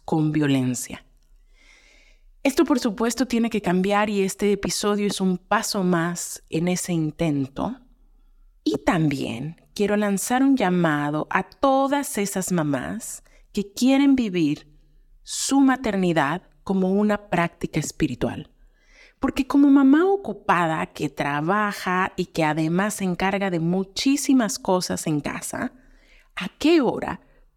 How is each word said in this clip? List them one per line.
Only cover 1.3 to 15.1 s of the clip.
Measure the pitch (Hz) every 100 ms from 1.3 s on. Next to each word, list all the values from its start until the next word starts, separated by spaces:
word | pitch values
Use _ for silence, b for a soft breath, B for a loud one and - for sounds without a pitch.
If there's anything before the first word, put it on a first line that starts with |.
| _ _ b b b b b b b b _
Esto, | 277 262
por | 294 254
supuesto, | 247 196 226 - 254
tiene | 233 233
que | 220
cambiar | 190 180 190 202 214
y | 202
este | 190 - 208
episodio | 202 202 - 208 208 208
es | 196
un | 190 180
paso | - 208 214 208
más | 180 175 165 175 - - -
en | 160 175
ese | 180 -
intento. | 170 156 - 170 143 131 - 170 254 _ _ _ _ _ _ _ _
Y | - 427
también | - 170 156 135 127 113 147 170 _
quiero | - 202 208
lanzar | 208 196 - 247
un | 269 269
llamado | 190 180 165 147 147 151 -
a | 185
todas | 190 - 277 269 269 285 269 -
esas | 202 196 185
mamás | 175 147 135 - 95 - - b b b
que | - 202
quieren | - 247 269 277
vivir | 262 226 180 151 147 - - _ _ _